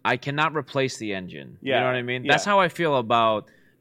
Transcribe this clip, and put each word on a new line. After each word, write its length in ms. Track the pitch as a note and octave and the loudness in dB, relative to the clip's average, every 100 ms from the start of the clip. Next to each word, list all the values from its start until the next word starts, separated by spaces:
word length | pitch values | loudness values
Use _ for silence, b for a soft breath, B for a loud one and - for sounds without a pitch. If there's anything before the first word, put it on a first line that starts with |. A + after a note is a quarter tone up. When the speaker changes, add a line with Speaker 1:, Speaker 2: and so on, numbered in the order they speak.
Speaker 1:
I 120 | - B2 | -2 -2
cannot 400 | C#3+ C#3+ D#3 D3+ | -2 -2 0 -2
replace 400 | C3 C#3 C3 - | -4 -2 -2 -2
the 160 | G#2+ | -6
engine. 460 | F#2+ F2+ D#2 C2 - | -6 -8 -14 -16 -10
Speaker 2:
Yeah, 140 | C3 B2+ | -2 0
Speaker 1:
You 40 | |
know 60 | B2+ | 0
what 80 | B2+ | -2
I 60 | |
mean? 240 | B2 B2+ C3 | -4 -4 0
That's 200 | - G3+ | 0 2
Speaker 2:
yeah. 60 | |
Speaker 1:
how 80 | G3 | 2
I 80 | F3 | 2
feel 280 | - E3 C#3 | 0 0 2
about 520 | A2+ A#2+ A2+ G#2+ - b b b | 2 4 4 2 -4 b b b